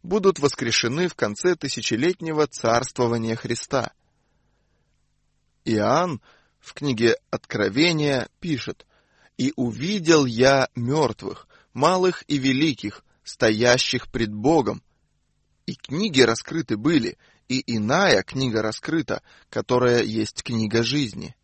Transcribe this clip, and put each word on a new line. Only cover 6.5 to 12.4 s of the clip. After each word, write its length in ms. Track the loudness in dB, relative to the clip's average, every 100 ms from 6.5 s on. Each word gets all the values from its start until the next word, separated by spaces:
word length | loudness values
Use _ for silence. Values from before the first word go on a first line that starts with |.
| _
в 140 | -20
книге 420 | -8 -6 2 2 2 _
"Откровения" 960 | -10 _ -2 0 2 0 2 0 -2 -6 _
пишет: 480 | -6 -6 -6 -12 -20 _ _ _ _ -4
"И 160 | -4 -2
увидел 680 | -4 -4 -4 -2 4 4 4
я 420 | 4 4 4 0 -4
мёртвых, 720 | -2 0 -2 -4 -12 -12 -18 _ _
малых 500 | 0 2 4 2 0 -4
и 80 |
великих, 680 | 0